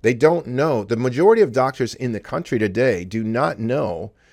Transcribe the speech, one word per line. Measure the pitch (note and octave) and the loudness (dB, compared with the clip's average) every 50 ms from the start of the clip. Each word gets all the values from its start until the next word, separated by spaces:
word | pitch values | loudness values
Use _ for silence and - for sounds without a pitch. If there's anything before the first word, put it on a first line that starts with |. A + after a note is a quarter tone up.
They | - A2+ B2 | 2 0 2
don't | A2+ C3+ D#3 E3+ E3+ - | 4 4 4 4 4 -4
know. | - B2 B2+ D3 D#3+ C#3+ A2 G2+ | -6 -2 -2 0 0 0 -2 -2
The | G#2 A#2 | -2 -2
majority | A2+ B2 B2+ B2 C3 E3+ G#3 A3+ A3+ | -2 -2 -2 0 4 4 4 6 6
of | G#3 C#3+ | 4 2
doctors | A2+ B2+ B2+ C3 C3+ - C3 A2 - | 2 0 0 0 0 -4 -6 -6 -4
in | - B2+ B2 A2+ | -6 -6 -6 -6
the | G2+ | -6
country | - - - D#3 F3 - C3+ A2+ | -8 -6 -8 -8 -6 -4 -2 0
today | G#2+ G#2 F#2 A2 B2+ C3 G#2+ F2 F2+ | 0 0 0 2 2 2 2 0 -4
do | F#2 G2+ A2+ A2+ | -6 -6 -6 -4
not | G#2+ A2 A#2+ C#3+ E3 D3 - | -2 -2 0 -2 -2 -2 -4
know | A2+ A2+ B2 D3 - - E2+ E2 F2 G2+ _ _ _ _ | -4 -4 -2 -2 -2 -4 -6 -8 -10 -14 _ _ _ _